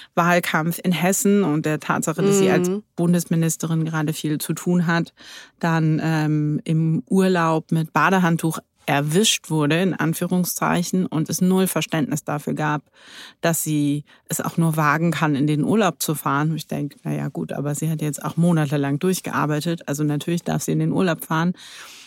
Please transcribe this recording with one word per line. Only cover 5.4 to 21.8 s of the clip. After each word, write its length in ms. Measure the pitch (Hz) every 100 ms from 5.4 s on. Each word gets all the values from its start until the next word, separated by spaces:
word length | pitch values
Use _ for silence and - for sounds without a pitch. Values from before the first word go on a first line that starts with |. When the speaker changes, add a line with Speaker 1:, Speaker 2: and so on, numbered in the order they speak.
| - -
Speaker 1:
dann, 400 | 170 165 160 156
ähm, 580 | 160 160 151 151 151 151
im 380 | - 160 160 160 -
Urlaub 640 | 190 190 180 165 160 -
mit 200 | 160 160
Badehandtuch 680 | 156 160 190 170 170 165 - - _ -
erwischt 640 | 143 151 165 220 - -
wurde, 320 | 156 147 165
in 120 | 190
Anführungszeichen, 1120 | - 151 165 175 180 175 - 160 165 175 185 175
und 220 | 156 156
es 120 | -
null 260 | 185 185 185
Verständnis 560 | 160 - 160 139 151
dafür 320 | - 147 156
gab, 300 | 147 151 151 - _ - - - -
dass 240 | 170 160
sie 400 | 156 151 147 147 - - -
es 120 | -
auch 180 | - -
nur 180 | 165 156
wagen 340 | 147 156 170
kann, 240 | 156 156
in 140 | 135 147
den 160 | 151
Urlaub 360 | - 208 190 -
zu 140 | -
fahren. 400 | 147 147 139 156
Ich 140 | 156 -
denke, 280 | 143 147 -
na 100 | 151
ja, 140 | 147 147
gut, 260 | 170 165
aber 220 | - 143
sie 160 | 143 160
hat 100 | 156
jetzt 240 | 151 135
auch 120 | 151 -
monatelang 640 | 175 160 147 147 139 143
durchgearbeitet, 880 | 185 185 - 127 147 151 170 170 -
also 160 | 143
natürlich 400 | 151 147 - 170
darf 180 | - 160
sie 80 | -
in 80 | 156
den 140 | 160
Urlaub 320 | 170 185 156
fahren. 300 | - 160 170 - - -